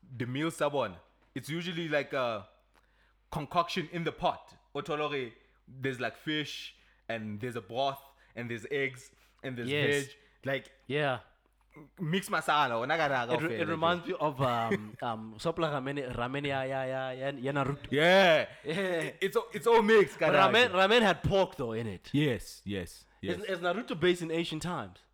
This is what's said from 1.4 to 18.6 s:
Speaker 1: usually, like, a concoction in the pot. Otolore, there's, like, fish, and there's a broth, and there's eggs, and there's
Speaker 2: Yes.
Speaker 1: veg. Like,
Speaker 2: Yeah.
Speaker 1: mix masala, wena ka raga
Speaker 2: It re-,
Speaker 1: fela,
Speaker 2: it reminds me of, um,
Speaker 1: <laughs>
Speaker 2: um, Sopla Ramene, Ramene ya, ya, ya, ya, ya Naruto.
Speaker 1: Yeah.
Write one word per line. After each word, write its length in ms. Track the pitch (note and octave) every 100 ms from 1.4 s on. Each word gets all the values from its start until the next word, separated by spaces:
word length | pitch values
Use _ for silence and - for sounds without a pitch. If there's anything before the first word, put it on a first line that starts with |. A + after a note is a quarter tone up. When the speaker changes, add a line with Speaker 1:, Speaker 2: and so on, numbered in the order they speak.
| A2+
Speaker 1:
usually, 380 | D#3+ F3 E3+ E3+
like, 240 | D3 C#3
a 340 | C#3+ B2 A2 G2 _ _ _ _ _ _ _ _
concoction 560 | D#3+ C#3+ E3+ E3+ - D#3+
in 120 | F3
the 80 | E3
pot. 420 | - F3 - - - _ C#3+
Otolore, 560 | C#3+ D3+ D3+ C#3+ B2 - _ _ _ C3
there's, 180 | C3+ B2+
like, 180 | A#2+ -
fish, 580 | - D3+ C#3+ - - - _ _ _
and 300 | A2+ A2 G#2
there's 160 | B2 A#2
a 60 |
broth, 400 | G2+ A#2 C#3 C3+ - _ _ -
and 140 | A#2+
there's 160 | A#2 G#2
eggs, 400 | C#3+ C3+ B2+ - _ _ _
and 140 | C#3 B2
there's 120 | A#2+
Speaker 2:
Yes. 360 | C#3+ C#3 C#3+ C3+
Speaker 1:
veg. 40 | - _ _ C3
Like, 260 | C#3 - _ -
Speaker 2:
Yeah. 320 | C#3 C#3+ B2+ - _ _ _ _ - D#3 -
Speaker 1:
mix 300 | D#3 F#3+ F#3+
masala, 460 | F3+ D#3 D3+ C#3 A#2
wena 140 | B2+ D#3+
ka 100 | D3
raga 260 | C3+ A#2+
Speaker 2:
It 80 | C3+
re-, 80 | D#3+
Speaker 1:
fela, 100 | F3+
Speaker 2:
it 80 | D#3+
reminds 400 | D#3+ E3 F3 A#3+
me 60 | F#3
of, 220 | D3+ C3
um, 540 | C3+ A#2+ A2+ G#2 G#2+ G#2+
Speaker 1:
<laughs> 40 |
Speaker 2:
um, 340 | B2 A2 A2 G#2+
Sopla 340 | E3 E3 D#3+
Ramene, 420 | D3 C3 C#3+ B2+ A#2+
Ramene 320 | A#2+ C#3 C#3+
ya, 140 | C3+
ya, 200 | C3 C3+
ya, 260 | C3 C3 C3
ya, 200 | B2+ C3+ C#3
ya 140 | B2+
Naruto. 360 | C#3+ C3 C#3 -
Speaker 1:
Yeah. 560 | C3+ E3 F#3+ F#3 D#3 A2+ -